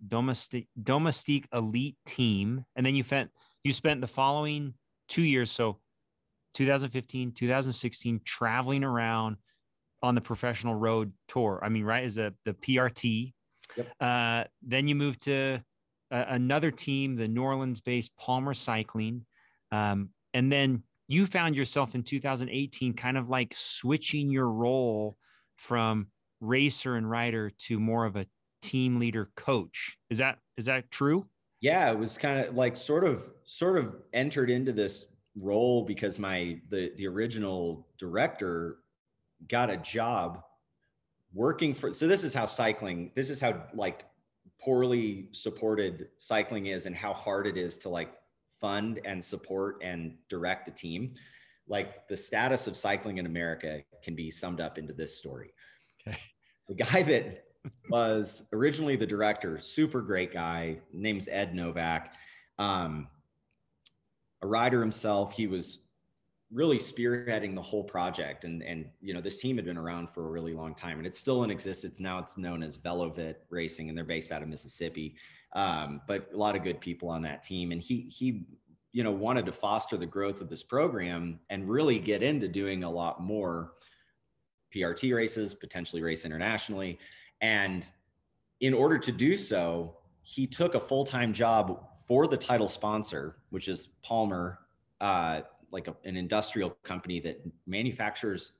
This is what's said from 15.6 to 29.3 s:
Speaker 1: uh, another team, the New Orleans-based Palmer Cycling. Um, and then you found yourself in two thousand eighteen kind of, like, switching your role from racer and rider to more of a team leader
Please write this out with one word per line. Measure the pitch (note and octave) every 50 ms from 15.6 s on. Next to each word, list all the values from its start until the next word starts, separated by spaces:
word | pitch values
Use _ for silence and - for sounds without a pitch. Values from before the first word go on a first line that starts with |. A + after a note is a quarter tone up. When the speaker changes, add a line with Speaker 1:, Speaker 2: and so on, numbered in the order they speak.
| - _ _ _ _ _ _ _ _ -
Speaker 1:
uh, | B2 A#2+ B2
another | - C3 B2 B2 B2+ C#3 D3+ D3+ D#3+
team, | B2 - - - C#3 C3+ C#3 C3+ C3
the | A#2 A2+
New | A2 A2 A#2+ C3
Orleans-based | C3+ C3+ C3+ C3+ B2+ B2 G#2 - B2 B2 A#2+ A#2 - _
Palmer | - - - B2+ C3 C3 C#3 C3+
Cycling. | - - - A#2 A2 G#2+ - - A2 A2 A2 A#2 B2 A#2 _ _ _ _ _ _ _ _ -
Um, | A2 G#2+ G#2 G#2 G2+ G2+ G2 F#2+ - _ _ _ -
and | B2+ B2 C3+
then | C#3+ C#3 C#3 C3+ C3 A2+ - _ _ _ _
you | - C3+ E3+ G3+
found | F#3 - F#3 E3+ E3 D3+
yourself | C3+ C#3+ - - D3 C3+ A#2 A2+
in | B2+ A#2
two | - C#3+ C#3
thousand | C#3 C#3 C3+ B2 B2 B2
eighteen | - C3 C#3 C3+ - - C3 B2 A#2
kind | - - B2 C3
of, | C3+ B2 A#2+
like, | B2+ B2+ B2 F#2+ -
switching | - - - - - - B2 D3 D3+ D#3 - - D3+ C#3+ C#3
your | C3+ C3+ C3 A#2+
role | A2 A2 A#2 A#2+ C3 C3 B2+ A#2+ A2 G#2+ G#2+ G#2+ G#2 _ _ _ _ _ _ _ _
from | - - - A#2+ A#2+ A2+ A2 A2 G#2+ G2+ - _ _ _ _ _ -
racer | A2 G#2+ B2 C3+ C#3 C#3+ C3 - - C3+ B2
and | A#2 A2 A2
rider | A2+ A#2 A#2 A#2+ A2+ A2+ G#2+ G#2
to | G2+ - - - A#2 G#2+
more | A2 A2 A2+ A#2 A2+
of | A2 G2
a | G2+ F#2+ - _ _ _ _ _ _
team | - - - C3 B2+ B2+ B2 A#2+
leader | A#2+ A#2 A2 A2+ G2+ -